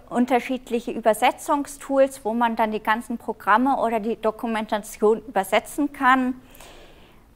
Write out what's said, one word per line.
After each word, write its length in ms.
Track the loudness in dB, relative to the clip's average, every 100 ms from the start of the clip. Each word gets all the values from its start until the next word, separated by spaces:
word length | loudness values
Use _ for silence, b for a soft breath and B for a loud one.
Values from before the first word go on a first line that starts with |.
| -4
unterschiedliche 800 | -2 2 0 0 -8 -4 -6 -6
Übersetzungstools, 1300 | -2 0 2 2 0 -2 -2 -2 -10 -2 2 2 0 -4
wo 80 |
man 220 | 0 0 0
dann 160 | -2
die 120 | -2
ganzen 340 | -2 -2 -4 -10
Programme 600 | -8 -4 2 4 4 0
oder 220 | 0 -2
die 200 | -4 -2
Dokumentation 960 | -2 -2 -4 -4 -4 -6 -6 0 2 2
übersetzen 760 | -2 -4 0 0 0 -4 -4
kann. 480 | 0 4 4 2 -4 B B B B B B B B B